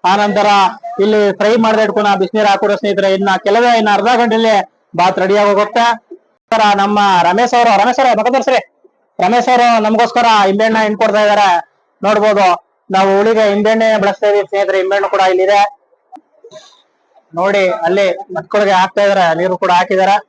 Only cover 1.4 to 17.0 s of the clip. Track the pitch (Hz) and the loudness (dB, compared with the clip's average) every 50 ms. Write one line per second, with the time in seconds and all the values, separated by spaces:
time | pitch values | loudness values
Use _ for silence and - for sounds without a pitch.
1.4 | 202 208 226 240 226 220 220 214 220 202 202 214 208 208 196 185 190 170 - 220 | -2 0 0 0 0 0 0 0 -2 -2 -2 -2 0 0 0 -2 -2 -4 -2 -2
2.4 | 214 202 196 190 214 202 202 - - 202 196 202 196 196 190 190 196 196 190 180 | 0 0 0 0 0 -2 -2 -2 -4 -4 -2 -2 0 0 0 0 0 -2 -2 -2
3.4 | - 202 202 226 247 240 240 226 214 214 208 185 185 233 254 226 240 233 220 226 | 0 0 0 2 2 2 2 2 0 0 0 0 0 0 0 0 0 0 0 0
4.4 | 226 226 214 196 180 _ _ _ _ _ - 170 175 190 190 190 185 190 202 208 | 0 0 0 0 -2 _ _ _ _ _ -4 -2 -2 0 0 -2 -2 0 0 2
5.4 | 208 208 202 196 208 202 - 233 233 240 233 226 _ _ - _ _ _ _ _ | 2 2 2 0 -2 -2 -2 -2 0 0 -2 -4 _ _ -20 _ _ _ _ _
6.4 | _ _ 226 220 214 208 202 202 196 202 208 208 202 196 190 180 170 170 185 214 | _ _ -2 0 2 2 2 0 0 -2 0 0 2 2 2 2 2 0 0 0
7.4 | 247 240 247 240 240 233 208 196 208 247 247 262 269 247 226 214 214 247 247 262 | 0 0 0 0 2 2 2 2 2 0 0 0 0 0 0 0 0 -2 -2 -2
8.4 | 214 - 254 226 - _ _ _ _ - _ _ _ _ _ - 180 185 233 247 | -2 0 -2 -2 -2 _ _ _ _ -20 _ _ _ _ _ -4 -2 0 0 0
9.4 | - 254 254 240 240 240 233 226 214 214 220 226 240 233 - 247 233 233 220 208 | 0 2 2 2 2 2 2 0 0 0 0 0 -2 0 0 0 0 2 2 2
10.4 | 202 196 196 202 220 220 220 220 220 214 214 190 220 214 202 214 214 208 208 214 | 2 0 0 0 0 0 0 0 -2 -2 -2 -2 -2 0 0 0 0 2 2 2
11.4 | 208 190 175 170 - _ _ _ _ _ _ _ - 196 214 214 208 214 208 202 | 2 2 0 -2 -4 _ _ _ _ _ _ _ -2 -2 0 0 0 0 2 2
12.4 | 196 180 175 165 _ _ _ _ _ _ 190 190 190 196 196 196 202 220 226 220 | 2 2 0 -2 _ _ _ _ _ _ 0 0 2 2 2 2 2 2 2 2
13.4 | 220 202 202 208 208 214 226 220 220 220 220 214 196 202 196 - 214 208 202 208 | 2 2 0 0 0 0 0 0 0 0 0 0 0 -2 -2 0 0 0 0 0
14.4 | 190 - 208 196 202 185 190 190 185 190 196 202 196 190 - 196 190 190 185 180 | -2 -2 -4 -4 -2 0 -2 -2 0 0 -2 -2 -2 -2 0 0 0 2 2 0
15.4 | 190 190 202 202 208 208 - _ _ _ _ _ _ _ - - _ _ _ _ | 0 2 2 2 2 0 -4 _ _ _ _ _ _ _ -20 -20 _ _ _ _
16.4 | - 466 - 622 - - _ _ _ _ _ _ | -20 -20 -20 -20 -20 -20 _ _ _ _ _ _